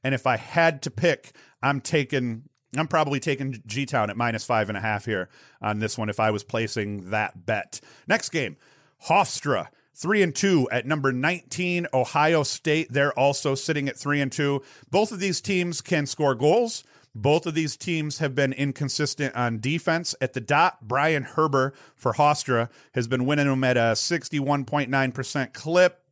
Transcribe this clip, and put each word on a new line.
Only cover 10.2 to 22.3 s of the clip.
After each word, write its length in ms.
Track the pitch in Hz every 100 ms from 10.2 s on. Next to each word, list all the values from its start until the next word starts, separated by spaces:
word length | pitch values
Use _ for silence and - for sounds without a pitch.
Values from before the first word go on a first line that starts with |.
and 120 | 180
two 320 | - 196 170 123
at 140 | 120 117
number 260 | 156 135
nineteen, 760 | 127 147 175 _ - 180 175 170
Ohio 520 | 131 120 151 156 165
State. 460 | 139 - 160 151 165
They're 220 | 131 143
also 420 | 120 139 139 147
sitting 360 | 135 - 151 139
at 80 | -
three 240 | 143 143
and 100 | 135
two. 300 | - 143 139 - - _
Both 220 | 180 214
of 80 | 202
these 220 | 196 170
teams 400 | - 185 175 160
can 240 | - 180 156
score 280 | - 143
goals. 480 | 120 143 214 233 - - _ _ 113
Both 280 | 120 156 165
of 80 |
these 240 | 156 156 -
teams 400 | - 165 151 -
have 160 | 151
been 180 | 131 135
inconsistent 840 | 131 143 131 139 - 147 - 139
on 240 | 120 120 113
defense. 560 | 131 160 - 165 170 -
At 140 | 131
the 60 | 127
dot, 440 | 107 143 175 - 104
Brian 380 | 131 156 151
Herber 480 | 120 - 156 139 135 - -
for 180 | _ 127
Hofstra 560 | 113 147